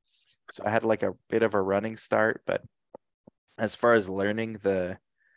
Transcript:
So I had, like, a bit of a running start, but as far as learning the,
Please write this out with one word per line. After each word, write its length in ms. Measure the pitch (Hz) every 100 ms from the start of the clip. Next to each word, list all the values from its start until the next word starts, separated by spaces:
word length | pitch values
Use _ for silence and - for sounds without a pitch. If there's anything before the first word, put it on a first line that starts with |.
| _ _ _ _ -
So 100 | -
I 60 | 101
had, 140 | 113
like, 180 | 113 107
a 140 | 101 90 -
bit 140 | 113
of 140 | 110 104
a 60 |
running 360 | 95 101 110 110
start, 460 | - 110 110 - -
but 180 | - - _ _ - _ _ _ _ _ -
as 180 | 110 -
far 200 | 120 117
as 140 | 95
learning 500 | 95 101 107 113 107
the, 400 | 101 95 90 95 _ _ _